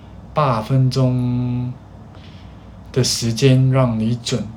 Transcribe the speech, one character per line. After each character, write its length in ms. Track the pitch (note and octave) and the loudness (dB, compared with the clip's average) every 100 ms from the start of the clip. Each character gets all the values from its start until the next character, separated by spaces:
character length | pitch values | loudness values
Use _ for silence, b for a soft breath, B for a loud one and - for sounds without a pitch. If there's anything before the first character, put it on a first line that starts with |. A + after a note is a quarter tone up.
| B B - | B B -6
八 260 | - C#3+ A2+ | 0 0 0
分 300 | A2 C3+ C3 | 2 2 4
钟 840 | C3+ B2+ B2+ B2 B2 B2 B2 B2 B2 - - - B B B B B B B - | 2 2 2 0 0 0 -2 -4 -8 -16 -20 -20 B B B B B B B -6
的 100 | C3+ | -2
时 300 | A#2+ - A#2 | 0 0 -2
间 380 | A2+ C3+ C3 C3 | 2 4 6 4
让 280 | C3 B2 A2 | 4 2 0
你 160 | A2 A#2+ | -2 -2
准 300 | - B2 G2+ | -4 -4 -4